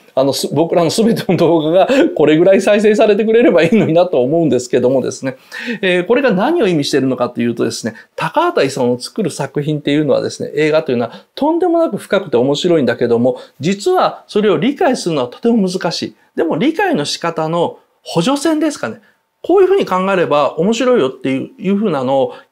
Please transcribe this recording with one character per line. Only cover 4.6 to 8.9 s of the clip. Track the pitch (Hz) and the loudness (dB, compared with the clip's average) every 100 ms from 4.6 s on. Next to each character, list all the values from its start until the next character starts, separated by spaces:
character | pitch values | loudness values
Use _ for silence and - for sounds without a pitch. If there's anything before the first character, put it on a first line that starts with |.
| 123 | 0
け | 127 | 0
ど | 120 | 2
も | 135 | 0
で | 117 | -2
す | 120 135 | -6 -8
ね、 | 127 - - 233 220 | -10 -14 -12 -8 -4
え | 190 180 | -2 0
ー、 | 175 | 0
こ | 247 | 0
れ | |
が | 269 | 2
何 | 185 240 349 | 0 0 0
を | 214 | 0
意 | 165 | 0
味 | 143 | 0
し | |
て | 147 | 0
い | |
る | 131 | 0
の | 123 | -2
か | 120 | -4
と | - | -2
い | 120 | -4
う | 120 | -2
と | 120 | -4
で | |
す | - 117 | -4 -8
ね、 | - - - | -10 -16 -10
高 | 160 - | -6 -2
畑 | 349 339 139 | 0 0 0
勲 | 139 123 | 0 -2